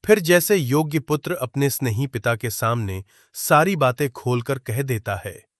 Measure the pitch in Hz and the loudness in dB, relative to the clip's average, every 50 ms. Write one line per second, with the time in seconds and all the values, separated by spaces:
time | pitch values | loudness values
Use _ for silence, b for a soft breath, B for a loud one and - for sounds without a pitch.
0 | - - 214 214 170 156 175 175 165 - 208 190 143 120 135 151 156 151 147 156 | 6 4 4 4 6 4 4 4 6 4 2 2 2 2 2 2 2 0 -2 -4
1 | - - 151 143 - 139 135 131 127 123 - 139 143 139 127 - 135 120 104 113 | -2 0 -2 -2 -2 -6 -6 -6 -6 -6 -2 0 0 0 0 0 -2 -2 -2 -2
2 | 139 135 - 113 - 120 117 107 - 117 - - 120 113 117 120 110 95 92 95 | -4 -4 -6 -4 -2 -2 -2 -2 -4 -6 -4 -2 -2 -2 -2 -2 -2 -4 -6 -8
3 | 98 b b b b b b - - - 170 147 160 190 196 156 139 127 123 - | -10 b b b b b b -8 0 2 4 4 4 2 2 2 0 0 0 0
4 | 147 135 _ - - 123 123 123 117 - 135 127 _ - 110 127 139 135 127 107 | -4 -4 _ -6 -2 -2 -2 0 0 -4 -6 -6 _ -6 -6 -4 -4 -4 -4 -4
5 | - 107 98 95 - 98 85 - _ _ _ | -4 -6 -8 -6 -8 -12 -14 -14 _ _ _